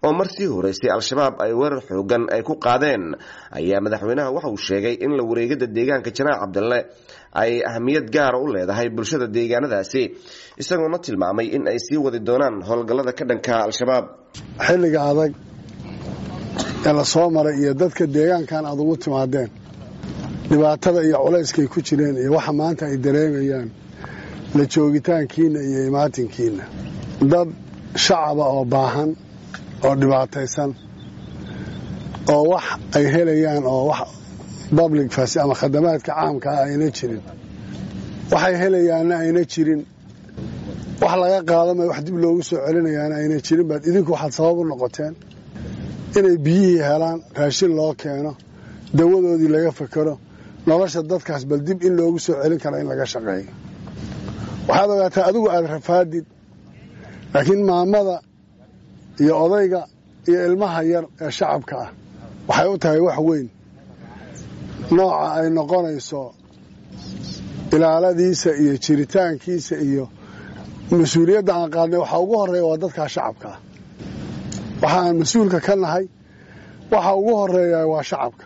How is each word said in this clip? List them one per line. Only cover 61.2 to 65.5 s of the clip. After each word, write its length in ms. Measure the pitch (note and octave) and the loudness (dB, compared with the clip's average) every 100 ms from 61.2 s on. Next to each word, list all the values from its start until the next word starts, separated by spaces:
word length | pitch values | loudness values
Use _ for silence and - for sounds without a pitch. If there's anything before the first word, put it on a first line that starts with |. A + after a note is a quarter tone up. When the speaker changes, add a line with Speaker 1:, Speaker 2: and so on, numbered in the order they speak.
| D#3 | -10
Speaker 2:
shacabka 460 | - D#3+ D3+ - C3 | -2 0 -2 -4 -10
ah 140 | A#2 - - - - - | -10 -14 -20 -20 -20 -16
waxay 240 | - - E3+ | -2 2 2
u 100 | F#3+ | 2
tahay 220 | E3 D#3 | 2 4
wax 180 | F3 C#3+ | 2 2
weyn. 280 | D#3 D#3+ B2 - - - - - - - - - - - - - | 2 0 -2 -12 -20 -20 -20 -20 -20 -20 -18 -18 -18 -16 -14 -12
Nooca 420 | - E3+ F#3+ - D#3 | 2 4 4 2 0
ay 160 | D#3+ D#3+ | 0 0